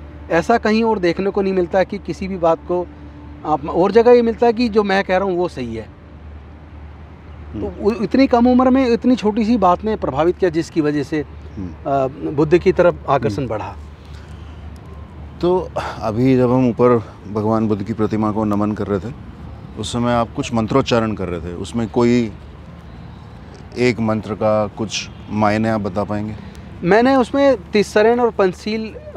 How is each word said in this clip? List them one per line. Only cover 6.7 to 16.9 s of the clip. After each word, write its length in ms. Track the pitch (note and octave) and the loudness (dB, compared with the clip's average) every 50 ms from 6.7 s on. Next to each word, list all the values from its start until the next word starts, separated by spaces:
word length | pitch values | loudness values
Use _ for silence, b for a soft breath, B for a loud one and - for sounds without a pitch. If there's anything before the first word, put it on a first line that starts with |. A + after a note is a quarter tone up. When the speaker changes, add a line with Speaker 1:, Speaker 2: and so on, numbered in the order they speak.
| - - - - - - - - - - - - - - - - - | -18 -18 -18 -18 -18 -20 -20 -20 -20 -20 -20 -20 -18 -18 -16 -12 -10
Speaker 2:
हम्म। 140 | - - G3+ | -8 -8 -8
Speaker 1:
तो 160 | - - - | -6 -2 0
उ-, 180 | G3+ A#3 F#3+ | 0 0 0
इतनी 240 | A3 - - C4+ C4+ | 0 2 4 4 6
कम 200 | C4+ - A#3 A#3 | 6 6 6 6
उम्र 240 | B3 B3+ B3 B3+ C4 | 6 6 6 6 6
में 180 | B3+ C4+ C4+ A#3 | 4 4 4 4
इतनी 280 | A#3 - - A#3+ B3+ | 2 2 4 2 2
छोटी 280 | - F3+ G#3+ G#3 A#3+ A3 | 2 2 0 0 0 2
सी 120 | G#3 A#3+ | 2 2
बात 280 | A3+ F#3+ F3+ F3+ F3 - | 4 4 4 4 4 0
ने 120 | G#3+ G#3+ | -2 -4
प्रभावित 420 | F#3+ F#3+ D#3 B2+ C#3 D#3+ F3 F3 - | -2 -2 -2 0 2 2 2 2 2
किया 120 | F#3+ F3+ | 0 0
जिसकी 300 | D3+ E3+ D#3 - - E3 | 2 0 -4 -2 -2 0
वजह 220 | D3 D3 D3 D3 | 0 2 0 -2
से, 220 | C3+ D3 D#3+ D3+ C#3+ - - - - - - | -2 -2 -4 -4 -4 -6 -10 -16 -18 -14 -12
Speaker 2:
हम्म। 140 | G2+ F#2+ F2 | -10 -10 -10
Speaker 1:
अ, 360 | D#2 - - D3+ C#3 C#3 C3 C3 C#3+ D#3+ D#3+ D#3+ | -12 -10 -4 -2 0 0 0 -2 -4 -6 -8 -4
बुद्ध 280 | D#3 C#3 D#3+ D3+ D#3+ E3+ | 0 0 2 4 4 4
की 140 | - F#3+ | 4 2
तरफ 240 | - - F3 F3 D#3 - - - | 2 4 4 2 2 0 -2 0
आकर्षण 340 | C#3 C3+ A#2+ A2 G2+ D3 | 0 0 0 -2 -4 -4
Speaker 2:
हम्म। 60 | C3+ A#2+ | -4 -4
Speaker 1:
बढ़ा। 280 | A2 G#2 G2+ G2+ G2+ - - - - - B B B B B B B B - - - - - - - - - - - - - - - - - - - - | -6 -6 -8 -10 -12 -14 -16 -18 -20 -20 B B B B B B B B -18 -18 -18 -18 -18 -18 -18 -18 -18 -18 -18 -18 -18 -18 -18 -18 -18 -16 -8 -4
Speaker 2:
तो 300 | E3 F3 F3+ F#3 - - - B B B B - | 0 0 0 0 -2 -4 -6 B B B B -6
अभी 360 | G#2+ A2 G#2 A2+ B2+ C3+ C3 | -4 -2 0 2 4 4 4
जब 160 | B2 B2+ A#2+ | 4 4 4
हम 160 | B2 C3 B2+ B2 | 4 4 4 2
ऊपर 340 | G#2+ - A#2+ B2 | 4 4 4 4